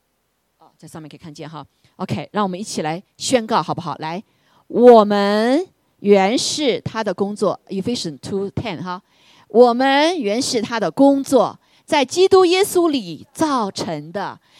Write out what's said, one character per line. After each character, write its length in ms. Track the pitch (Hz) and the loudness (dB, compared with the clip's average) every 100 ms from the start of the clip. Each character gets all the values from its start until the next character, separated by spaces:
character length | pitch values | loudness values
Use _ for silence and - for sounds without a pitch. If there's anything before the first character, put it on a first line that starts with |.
| _ _ _ _ _ _ | _ _ _ _ _ _
哦， 120 | 160 _ | _ _
在 100 | 160 | -20
上 160 | 170 | -20
面 60 | 151 | -20
可 80 | 151 | -18
以 20 | |
看 160 | 170 | -20
见 160 | 147 156 | -16 -16
哈。 160 | 156 139 _ _ _ | -16 -18 _ _ _
OK， 320 | 185 - - | -8 -8 -6
让 140 | 202 | -4
我 40 | 196 | -4
们 120 | 180 | -6
一 20 | |
起 200 | 220 - | -10 -6
来 200 | 156 170 - _ | -6 -6 -12 _
宣 280 | - 247 | -2 -2
告 160 | 220 214 | 0 -2
好 140 | 165 | -2
不 60 | 147 | -6
好？ 160 | 170 135 | -8 -10
来 220 | 156 175 - _ _ _ _ | -10 -10 -14 _ _ _ _
，“我 380 | 190 247 233 | 6 8 8
们 640 | 208 202 202 208 233 285 370 _ _ _ | 6 2 2 0 0 0 -2 _ _ _
原 360 | 202 202 190 247 | 2 4 4 0
是 440 | - - 285 185 | -4 -4 -2 -2
他 220 | - 220 | -6 -6
的 120 | 208 | -6
工 200 | 180 202 | -4 -6
作。” 240 | 208 196 - _ | -2 -4 -4 _
Ephesians 500 | 196 208 240 175 139 | -8 -6 -6 -8 -10
two 320 | - 196 196 | -10 -8 -6
ten 320 | - 233 151 | -8 -8 -8
哈 180 | 185 180 - _ _ _ _ | -10 -12 -14 _ _ _ _
，“我 240 | 226 247 | 4 4
们 480 | 233 269 277 311 359 | 4 2 2 2 0
原 220 | 202 220 | -4 -4
是 180 | 262 247 | -4 -4
他 200 | 214 233 | -4 -4
的 100 | 185 | -4
工 320 | - 277 277 | 4 4 4
作， 360 | 269 262 160 - _ _ | 2 2 0 -4 _ _
在 200 | - 302 | -4 -2
基 220 | 262 349 381 | 0 2 4
督 180 | 381 | 6
耶 180 | 359 370 | 4 2
稣 260 | 392 359 339 | 0 0 0
里 340 | 285 180 147 - | -2 -6 -12 -16
造 380 | - 214 269 202 | -4 -2 -2 -4
成 400 | - - 151 151 | -6 -8 -10 -10
的。” 300 | 185 165 113 _ | -10 -10 -12 _